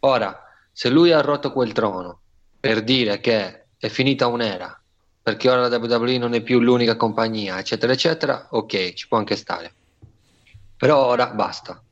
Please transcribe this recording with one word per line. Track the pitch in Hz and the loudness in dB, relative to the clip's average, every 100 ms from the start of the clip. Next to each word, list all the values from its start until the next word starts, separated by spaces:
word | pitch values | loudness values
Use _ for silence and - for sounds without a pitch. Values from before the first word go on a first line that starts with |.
Ora, | 139 127 101 - - _ _ | 2 2 -2 -8 -20 _ _
se | - 123 | -4 2
lui | 139 170 | 4 6
ha | 160 | 4
rotto | 139 143 143 | 2 -2 -2
quel | 131 120 | -2 -2
trono | 104 107 92 87 87 _ _ _ _ | 0 -2 -4 -10 -16 _ _ _ _
per | 135 110 | -2 -2
dire | 107 131 113 101 | 0 0 0 -2
che | - 110 92 - _ _ | 0 0 -2 -10 _ _
è | 113 | -8
finita | - 131 135 123 | 0 0 2 0
un'era, | 120 113 92 - - _ _ _ _ | 0 -4 -4 -10 -16 _ _ _ _
perché | - 104 127 | -4 0 2
ora | 127 123 | 2 2
la | 120 | 0
W | 117 | 0
W | 117 120 | 0 0
E | 127 | -2
non | 120 | 0
è | 117 | -2
più | 117 123 | 2 2
l'unica | 117 123 117 113 | 4 4 2 2
compagnia, | 113 107 113 110 101 92 | 0 0 -2 -2 -6 -8
eccetera, | - 113 120 | -6 -2 0
eccetera, | 135 170 160 139 131 - | 0 0 0 -2 -4 -4
ok, | 113 101 101 92 | -6 -4 -4 -4
ci | 85 - | -8 -4
può | 113 | -2
anche | 101 | -2
stare. | 101 - - - _ _ _ - _ _ _ _ - - - | -6 -6 -10 -10 _ _ _ -20 _ _ _ _ -20 -20 -2
Però | 127 147 | 2 4
ora | 127 123 117 | 4 2 0
basta. | 107 - - - - _ | -2 -4 -4 -16 -18 _